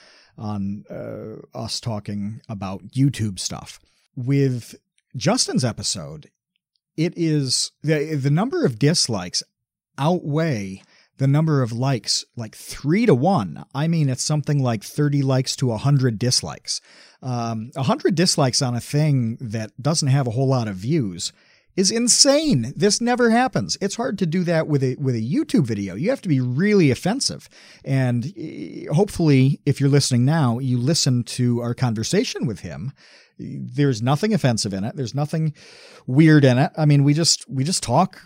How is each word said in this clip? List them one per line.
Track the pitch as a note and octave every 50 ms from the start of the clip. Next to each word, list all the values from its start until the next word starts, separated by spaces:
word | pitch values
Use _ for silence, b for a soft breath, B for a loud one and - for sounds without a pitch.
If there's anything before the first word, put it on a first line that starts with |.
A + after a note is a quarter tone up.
| b b b b b b b
on, | - A2 G#2 G#2 G2+ G2 G2 G2+ G#2 - -
uh, | - - A2+ A2+ A2 G#2 A2 A2 G#2+ - - - -
us | C3 A#2 G#2+ - -
talking | - A#2+ A2 G#2 G2+ - G#2 G#2 G2+ G2+ A2 - _ -
about | A2 G2 G2 F#2 G2 F#2+ - -
YouTube | - C3 C3+ C#3+ - - A2+ G#2 F#2+ F2+
stuff. | - - - B1 - - - - _ _ _ _ _ _ -
With | C#3 A#2+ C3 C#3 C#3 C#3 C3+ B2+ A#2+ - - - - _ _ _ _ _ _ -
Justin's | C3+ - F3+ A3 C4 - - F4 G#3+ B2
episode, | A#2 G2+ - G2 - - G2+ D#2 C#2 - - D2 _ _ _ _ _ _ _ _ _ _ _ _ _ -
it | - D#3 F3+ -
is, | - E3 D#3+ D3+ D3 C#3 B2 A#2 - - - _ _
the, | - D3 D#3+ D3+ C#3+ D#3 D#3+
the | C#3+ B2+ C#3+
number | C#3+ E3 G#3+ C4+ F4+ F4+ C#4
of | E3+ A#2+ G#2
dislikes | C3+ D3 F3 - - - A2+ F#2+ F2+ F2+ - - - _ _ _ _ _ _ _ _ _ - -
outweigh | C#3 D#3 F3+ E3 - D#3 C#3+ D#3 E3 E3 C3+ G#2 G2 F#2+ F#2+ F#2+ b b b b b b b -
the | C3+ C3+
number | C#3 D3 D#3+ D#3+ D3+ C#3
of | B2+ A2
likes, | A#2 A#2 B2+ C#3 C3+ A2+ - - - - - _ -
like, | A#2+ A#2 G#2+ -
three | - - - - - - C#3+ D#3+ G#3+ B3
to | G#3+ D3+
one. | A#2+ C3+ F#3 G3+ D3 G2+ E2+ - - D2 _ -
I | C3 D3+
mean, | E3 E3+ E3 D3 C3
it's | B2+ - -
something | - D#3 D3+ C#3+ - D3 C#3+
like | C3 B2 A2+ G#2
thirty | - - - - D3 D3 C#3+ C#3
likes | C#3 C3+ C3 C3 C3 - -
to | - C#3 B2
a | A2+
hundred | G#2 - C#3+ D3 C3+ B2+ B2+ A2 F#2
dislikes. | A#2 B2 - - - D#2 C2 - - - - - B B B B B B B B
Um, | - C3+ B2 A#2+ A#2 A2+ A2+ A2 A2 B2+ -
a | D3 C3+
hundred | - A#3+ D#4 - F4+ F#3+
dislikes | C#3+ F3+ - - - C#3+ B2+ - -
on | C#3+ B2 A#2+
a | A#2
thing | - - - D3 D#3 D3+ C#3+ C3 A#2+ A2+ A#2 -
that | C3+ A2 G#2 A2+ A2 A2 _ -
doesn't | A2+ C#3+ E3+ - D#3 C3+
have | C3 C#3+ C3
a | B2
whole | G#2+ C3 C3+ C3
lot | C3+ B2+ A#2
of | G#2+ G2
views | F#2 G2 A#2+ E3+ E3 A#2 G2 F2 E2 - - - b b b b b b b b
is | F3+ G3 F3+
insane. | G#3+ A3+ A#3+ A#3 - - - C#4+ C4+ D4 D#4+ D4+ G#3 B2+ A2+ B2+ -
This | - F3 G#3 G3+ -
never | A#3 A#3+ B3 A#3 B3 A#3
happens. | A3 A#3+ B3+ B3+ - D3+ G2+ - - -
It's | F#3+ G3+ -
hard | - A#3 C4+ A3+ -
to | F#3+
do | D#3+ D3+ F#3 F3+
that | E3 E3+ D#3+ -
with | - D3+ C3+
a, | C3+ B2+ C3
with | - C#3+ C3 B2
a | A2+
YouTube | A2 A#2+ E3 C#4 D#4+ - - A#3 C#3+
video. | A2+ A2+ G#2 G2 F#2+ F2
You | G#2 D3 A3
have | C#4 -
to | - G3
be | D3 C3
really | B2+ B2 B2 C#3 F#3+ G#3 G#3 G3+ E3 C3+
offensive. | A#2+ - - F3 A3+ C#4 - - D#2+ - - - B B B B B B B
And, | - C#3 C3+ C3 B2 A#2+ A#2+ A2 D#3 G3+
eh, | - - E3 - - - E2 - - - -
hopefully, | D3 C#3+ G3+ G3 - - E3+ D#3 C#3 C3 C3 C3+ C#3+ - -
if | C#3+ A#2+ -
you're | C#3 C#3
listening | C3+ C#3+ - - C3 A#2+ B2
now, | C3+ D#3+ E3 C#3+ A#2+ A#2 A#2+
you | C3+ B2+ B2
listen | A#2+ A#2+ C#3 E3 - - C#3+ B2+ B2 A2+
to | - - - B2 A#2+ A#2+ A#2
our | A#2+ A#2 A#2+
conversation | - C3 A#2+ A2 A2 A2 - - G3 B3+ - - G4+ B3
with | C3 G2+ -
him. | - F2+ D2 C#2 F#2+ C#3 - B B B B B B B B -
There's | C3 B2+ C#3 C3+ C3 B2 B2 C#3 C#3+ C#3 B2+ G#2
nothing | A#2 B2+ D3 D3+ - A3 A3
offensive | - - C3 A#2 G#2 - G#2 F#2+
in | F#2+ G2
it. | A#2 -
There's | D3 C3 G#2 -
nothing | C#3 D3 - - D#3+ D#3+ D#3 D3 B B B B B B B B B B
weird | - B2+ C#3+ E3 D#3 D#3 D3+ C#3
in | C3 B2 B2
it. | D3 F#3+ -
I | - D#3
mean, | D3 D3 C#3+ C#3
we | C#3+ D3
just, | D#3 E3+ - - - - -
we | C3+ C3 C3
just | D#3 F#3+ -
talk, | - - B2 D3 F#3+ F#3+ - - -